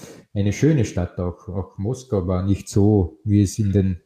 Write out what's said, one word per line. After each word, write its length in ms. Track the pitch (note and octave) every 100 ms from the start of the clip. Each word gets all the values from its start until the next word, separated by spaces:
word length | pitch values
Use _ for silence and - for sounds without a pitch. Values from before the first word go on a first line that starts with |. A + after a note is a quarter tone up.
| - - -
eine 180 | G#2 G2+
schöne 320 | G2+ C#3 D#3
Stadt 340 | G#2+ - F2 -
auch. 280 | F2+ E2+ -
Auch 300 | F2+ F2+ -
Moskau 480 | G2 B2+ - G2+ F2
war 160 | F#2
nicht 240 | F#2+ G2 -
so, 520 | - G2+ G#2 F2+ -
wie 200 | - G2+
es 160 | G2 -
in 120 | G#2
den 300 | F#2+ F#2+ F2+